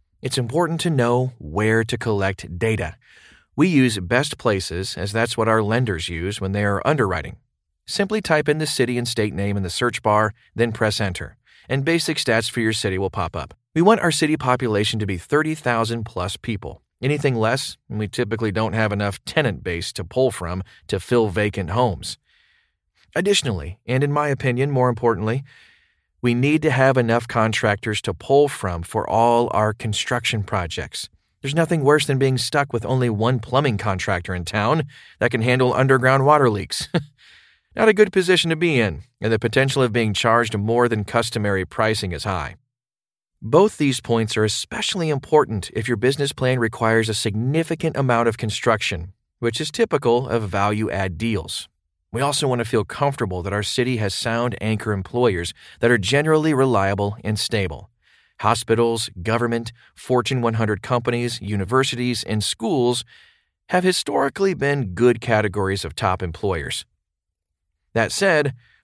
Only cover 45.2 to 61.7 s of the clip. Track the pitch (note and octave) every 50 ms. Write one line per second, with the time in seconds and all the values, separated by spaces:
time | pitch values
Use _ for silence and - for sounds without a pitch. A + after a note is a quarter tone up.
45.2 | - - D#3 D3+ - - A2 G2 - - - A2+ A2 B2 A#2+ G2+ A#2+ C3 C#3 C#3+
46.2 | C#3+ C#3 - - C3+ B2+ C3 B2+ A#2 A2+ A2+ - A#2+ A2+ A2+ A2+ A2 A2+ G#2 -
47.2 | - A2+ F#2+ A2 A#2+ C3 D3 E3 D#3+ - E3+ D#3+ - D#3+ D#3 C#3 C#3 B2+ A#2+ A#2
48.2 | A#2 A#2 A2+ - A#2 G#2+ - - - B2 A2 G#2+ - - G2 E2 E2 F#2+ - _
49.2 | _ _ _ _ A#2 A#2 A2+ - D#3 D3+ - - A3+ - E3 C#3 - A#2+ A#2 B2
50.2 | C3 - A#2 A#2 G#2+ F#2 D#2+ G2 G2+ G#2 G#2+ G#2+ A2 - - G2 F#2+ F#2+ E2 D#2+
51.2 | A2+ A#2 G#2+ F#2 - - - - - - _ _ _ _ _ _ _ _ - A#2+
52.2 | C#3 D3 C#3 - D3+ C3 B2+ A#2+ A2+ A2+ - A2 G2 - - - C#3+ C#3+ C#3 -
53.2 | A#2+ F#2 F2+ F2+ F2 G2 G2 G#2 G2 - - - A#2+ B2+ B2+ A2 G#2+ F#2+ - -
54.2 | - A#2+ A2+ A#2 A#2+ B2 - - - A2 A2 G2+ - A2 G#2 F#2+ F2+ - - A#2+
55.2 | B2 A#2 F#2 E2+ F2 - - _ - - - _ - A#2 B2 A2+ F#2 G2 C3+ C#3+
56.2 | D3+ D#3 D#3 D#3 D3+ D#3+ D3+ B2+ C3+ C3 A#2 G2 G2 G2 G2+ G2+ G2+ G#2 G#2 -
57.2 | - G#2+ G#2+ G#2 - - - G#2+ F#2+ E2+ C#2+ A#1+ - - _ _ _ _ _ _
58.2 | _ _ _ - - G#2+ A#2 - - - A#2 A2+ A#2 A#2 A#2 A2+ A2+ - - F2+
59.2 | E2+ A2 A2+ A#2 A#2+ A#2 A#2 A#2 A#2 A2+ - _ _ _ _ - - - B2+ B2
60.2 | A#2 - C#3 B2+ A#2 A2+ A2+ A2+ A2+ G#2+ G#2+ G2+ - - B2+ A#2+ A#2+ B2+ A#2+ A#2+
61.2 | A#2+ A#2+ - - F#2+ G2 G#2+ G2+ F#2+ F#2